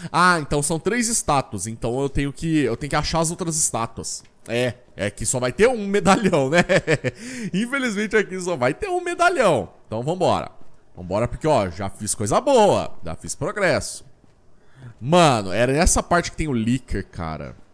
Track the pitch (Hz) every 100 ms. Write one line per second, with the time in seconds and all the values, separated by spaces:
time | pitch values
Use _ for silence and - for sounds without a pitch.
0 | 170 160 180 170 143 147 143 160 180 240
1 | 226 226 - 143 - 104 110 113 117 127
2 | 139 147 143 - 165 156 123 113 143 151
3 | - 165 160 170 170 156 - 117 113 -
4 | 80 - - _ - 117 127 - - -
5 | - - 117 127 127 123 214 240 202 202
6 | 185 202 196 160 131 170 185 185 - 139
7 | - - 240 254 202 180 240 277 254 202
8 | 214 220 196 185 180 165 123 - 415 359
9 | 349 349 349 339 214 135 82 - - 110
10 | 131 185 156 92 64 - - - - -
11 | 90 98 120 - 156 135 98 82 95 -
12 | 104 - 104 180 254 262 202 110 85 -
13 | 82 82 - - 160 208 185 117 - -
14 | - - - _ - - - - 127 -
15 | 117 175 160 120 95 98 123 139 180 254
16 | - 175 - - 156 120 110 131 - 101
17 | 92 - 80 76 69 58 -